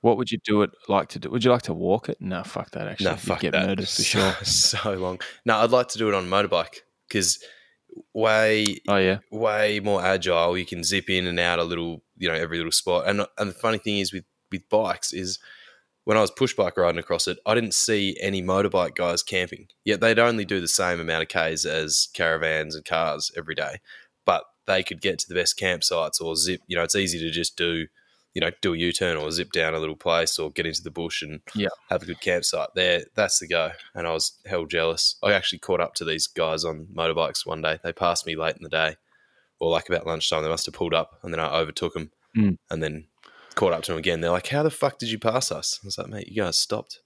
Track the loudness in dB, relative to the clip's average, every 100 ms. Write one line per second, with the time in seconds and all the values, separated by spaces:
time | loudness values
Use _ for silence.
0 | 6 4 0 -4 2 4 4 0 0 2
1 | 2 -6 -4 2 4 4 2 -2 2 0
2 | 0 -8 -6 -8 -6 -10 -8 -8 -8 -2
3 | 0 0 -2 -2 0 0 0 -2 -2 -2
4 | 0 2 2 0 0 2 4 2 -2 -2
5 | -4 -6 -10 -6 2 4 6 6 4 0
6 | 2 2 2 2 4 2 0 -8 _ _
7 | _ 0 0 0 -4 -20 _ _ _ -20
8 | -12 0 4 4 4 4 2 -2 0 4
9 | 4 2 _ -2 0 2 2 2 0 0
10 | 2 2 2 2 4 0 -4 -4 -2 -2
11 | 0 0 0 0 0 0 0 -2 -4 -8
12 | _ _ -2 -2 -2 -4 -2 -2 0 0
13 | 0 -2 -2 -4 -6 -2 -2 -2 0 -2
14 | -2 -6 -14 _ _ -10 _ 0 2 -2
15 | -4 -6 -6 -8 -12 -20 -20 _ _ _
16 | 2 4 4 2 0 2 0 4 2 2
17 | -2 -2 0 -2 2 2 2 0 2 2
18 | 2 0 -2 -2 0 2 4 2 0 0
19 | 0 0 0 -2 -2 -6 -18 _ -2 2
20 | 4 6 4 4 0 0 2 2 2 0
21 | 0 -2 0 0 0 0 -2 -2 0 0
22 | 0 0 0 2 0 0 -2 -8 -4 0
23 | 0 -2 -6 -8 -8 -6 -6 -8 _ -20
24 | -20 _ 0 0 -2 _ -2 0 0 -4
25 | -4 -2 -4 0 0 0 -2 0 0 0
26 | -2 -2 -2 -2 -2 -4 _ -4 0 0
27 | 0 -2 -4 -2 -4 -2 -2 -2 -6 _
28 | _ _ _ -4 -4 -2 -2 0 0 0
29 | 0 0 -2 -4 -4 0 0 0 -4 -4
30 | 0 2 2 -2 -4 -4 -4 -4 -8 -8
31 | -6 -6 -8 -12 -10 -4 -4 -4 _ -6
32 | -4 -6 -2 0 0 -2 -4 0 2 2
33 | 0 -2 2 0 0 0 0 -4 -14 -6
34 | -2 0 -2 -6 -6 -4 -2 0 0 2
35 | 0 2 2 2 2 -4 -2 0 0 -4
36 | -4 -2 -2 0 0 0 -2 -6 -10 -4
37 | -2 0 0 -2 -6 -4 -2 -2 -6 0
38 | 0 0 -2 -4 -4 -4 -4 0 0 -2
39 | _ _ _ _ _ _ 0 0 0 -2
40 | -2 -4 -2 -2 0 -2 -6 -4 0 0
41 | 0 -8 -8 -4 -2 0 -2 -2 -4 -4
42 | -10 _ _ 2 2 2 _ -6 -4 -6
43 | -14 _ -20 -20 -10 0 2 2 -2 -2
44 | 0 0 2 0 0 0 0 0 -2 -2
45 | -6 -2 -2 0 -2 -4 -6 -6 -8 -8
46 | -8 -10 -8 -4 0 0 0 -4 -6 -18